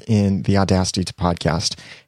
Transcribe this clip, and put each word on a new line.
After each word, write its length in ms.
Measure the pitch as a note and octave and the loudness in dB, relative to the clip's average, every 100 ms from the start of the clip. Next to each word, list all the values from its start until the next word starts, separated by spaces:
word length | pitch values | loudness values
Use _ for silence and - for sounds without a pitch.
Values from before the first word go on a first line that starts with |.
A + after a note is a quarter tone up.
| - | 0
in 360 | G#2 G2+ F#2+ | 2 2 0
the 140 | - G2 | 0 2
Audacity 460 | F#2+ F#2 F#2 F#2+ | 2 2 0 -4
to 100 | F2 | -6
Podcast, 640 | - F2 E2+ D#2+ E2 - - - - | -2 -2 0 -2 -2 -4 -8 -20 -14